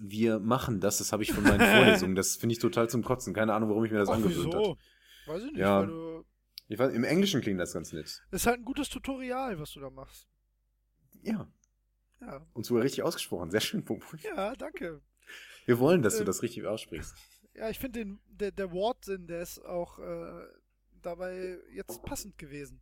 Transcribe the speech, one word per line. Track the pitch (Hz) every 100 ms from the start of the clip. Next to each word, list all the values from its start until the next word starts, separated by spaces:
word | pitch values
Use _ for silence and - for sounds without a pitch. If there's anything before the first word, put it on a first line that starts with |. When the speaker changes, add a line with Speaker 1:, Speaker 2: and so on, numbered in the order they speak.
Speaker 1:
wir | 101 107 113 110
machen | 110 127 127 101
das.“ | 98 -
Das | 101
hab | 107
ich | 107
von | -
meinen | - -
Speaker 2:
<laughs> | 202 - - -
Speaker 1:
Vorlesungen. | 190
Das | 92 95 -
find | 117
ich | 113
total | 117 117 117
zum | 120
Kotzen. | 104 123 -
Keine | 92 110
Ahnung, | 107 110
warum | 104 110
ich |
mir | 107
das | 101
Speaker 2:
Ach, | 113
Speaker 1:
angewöhnt | 104 165 151
Speaker 2:
wieso? | 185 214
Speaker 1:
hab. | - _ _ _ - -
Speaker 2:
Weiß | 170
ich | 262
nicht, | 302
Speaker 1:
Ja. | 202 98
Speaker 2:
weil | 160
du | 165 165 165 - _ _ - -
Speaker 1:
Ich | 107
weiß, | 131
im | 117
Englischen | 117 165 196 143
klingt | 107 95
das | 85
ganz | 90 78
nett. | 80 - - -
Speaker 2:
Ist | 190 233
halt | 247
ein | 233
gutes | 277 269
Tutorial, | 254 - 269 254 254 262 170
was | 151
du | 151
da | 135
machst. | 135 135 - - _ _ _ _ _ _ _ _ -
Speaker 1:
Ja. | - 214 - _ _ _ _ _ _ _
Speaker 2:
Ja. | 240 139 160
Speaker 1:
Und | 120 -
sogar | 120
richtig | 135 135
ausgesprochen. | 147 - - 90 85
Sehr | 107
schön, | - 202 -
Popo. | 110 - 160
Speaker 2:
Ja, | 427 330 202
danke. | 269 349 381 170 147 _ _ - - - -
Speaker 1:
Wir | - 120
wollen, | 139 180
dass | 107 107
du |
Speaker 2:
Ähm, | 95
Speaker 1:
das | 92
richtig | 117 110 95
aussprichst. | 110 - 80 - - - _ _
Speaker 2:
Ja, | - 220
ich | 226
find | 269 233
den, | 208 202 _
der, | 190 202
der | 190 190
Wortsinn, | 180 214 262 - 190 170
der | 170
ist | 175 -
auch, | - 175 170 -
äh, | 185 170 165 170 - 50 _ _ _ _
dabei | 180 170 185 185 185 175 -
jetzt | 190 - 359
passend | - 277 208 -
gewesen. | 147 143 135 127